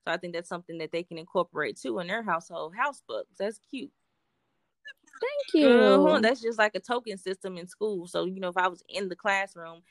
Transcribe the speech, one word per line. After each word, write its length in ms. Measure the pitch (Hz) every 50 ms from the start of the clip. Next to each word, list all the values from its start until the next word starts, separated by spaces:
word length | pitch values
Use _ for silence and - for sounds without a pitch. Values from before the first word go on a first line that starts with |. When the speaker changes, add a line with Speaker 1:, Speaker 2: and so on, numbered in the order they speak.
| _
Speaker 1:
So 60 | - 165
I 20 |
think 160 | 180 180 175
that's 160 | 170 165 175 -
something 300 | 185 175 175 - 165 165
that 120 | 160 156
they 120 | - 165
can 160 | 180 _ 170 160
incorporate 580 | 160 _ _ 190 170 _ _ - 147 117 -
too 220 | - - 262 226 202
in 80 | 175
their 160 | 175 196 226
household, 520 | 226 208 170 165 165 - 180 165 156 160 175
house 280 | 220 262 294 269 - _
books. 300 | - 113 104 - _ _ _
That's 220 | 190 208 220 - _ _
cute. 220 | - 262 208 - _ _ _ _ _ _ _ _ _ _ _ _ _ _ _ _ _ _ _ - - _ _ _ _ -
Speaker 2:
Thank 440 | - 508 587 571 539 - - 320
you. 60 | 294 269
Speaker 1:
Mm-hmm. 540 | 240 240 220 208 196 190 190 - - 269
That's 200 | 220 220 269 240
just 160 | 226 226 233 220
like 160 | 214 214 _
a 60 | 185
token 360 | _ - 247 254 247 226 196
system 400 | 196 - 185 190 _ - 190 185
in 100 | 175 170
school. 400 | 180 - _ 208 214 208 180 170
So, 200 | 180 - 170 170
you 120 | 185 190 190
know, 100 | 190 180
if 80 | 175 185
I 100 | 180 185
was 140 | 175 - _ -
in 200 | - 180 202 185
the 80 | 175
classroom, 640 | _ - 208 196 196 196 196 - 175 165 165 165 170 _ _